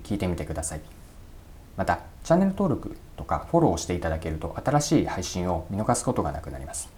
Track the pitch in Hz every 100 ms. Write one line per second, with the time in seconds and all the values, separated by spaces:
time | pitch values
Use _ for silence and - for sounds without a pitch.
0 | - 104 92 85 80 78 - 78 - -
1 | - - - - - - - - 85 85
2 | - - - 170 196 190 196 120 - -
3 | - - 76 - - 170 143 90 - 90
4 | 85 80 82 78 82 - - 147 - 147
5 | 85 - 87 92 90 87 - 101 107 120
6 | - 120 85 69 - 69 69 - -